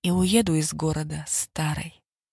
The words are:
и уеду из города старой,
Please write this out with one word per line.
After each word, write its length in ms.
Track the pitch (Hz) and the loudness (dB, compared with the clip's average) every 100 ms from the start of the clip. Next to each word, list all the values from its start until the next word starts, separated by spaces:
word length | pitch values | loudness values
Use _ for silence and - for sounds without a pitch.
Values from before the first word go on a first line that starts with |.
и 80 | 180 | 0
уеду 440 | 180 185 226 196 | 2 4 4 4
из 180 | 156 156 | 2 0
города 520 | 156 160 151 151 151 151 | -2 -2 -2 -4 -8 -4
старой, 720 | - - - 156 156 165 - _ _ _ | -4 -4 -4 -2 -2 -6 -14 _ _ _